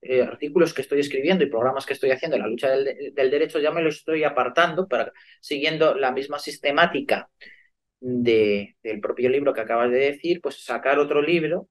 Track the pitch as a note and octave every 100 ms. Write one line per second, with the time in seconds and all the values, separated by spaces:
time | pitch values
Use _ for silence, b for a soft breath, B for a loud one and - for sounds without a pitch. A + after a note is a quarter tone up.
0 | - B2+ A#2+ - D3 D#3 E3 - C3 C#3+
1 | C#3+ C3+ C#3 F#3 D3 A2+ B2 C3 - C3+
2 | C3+ C3 E3 C3+ A2 A#2+ C3+ C3+ C#3 C3
3 | D3 C#3+ C3 C#3+ D#3 D#3 D3 D#3+ D#3+ D3+
4 | - D#3+ D3 C#3 B2 B2 E3+ D#3+ F#3+ A#2+
5 | A2+ b b b - C#3+ D3+ D#3 D#3 C3
6 | C3 C3 C#3 D3 - C#3+ C#3+ D3 E3+ C#3+
7 | - G2+ - _ B B B _ _ _
8 | B2+ B2 A#2+ A2 G#2+ G2+ G2+ _ A2+ G#2+
9 | G2+ - B2 C3+ C#3 B2 A2 A#2 A#2+ B2+
10 | C#3 C#3+ E3 F3 C#3+ - - A#2+ - C#3+
11 | D3 D3 D3 E3+ D#3 F3 G3+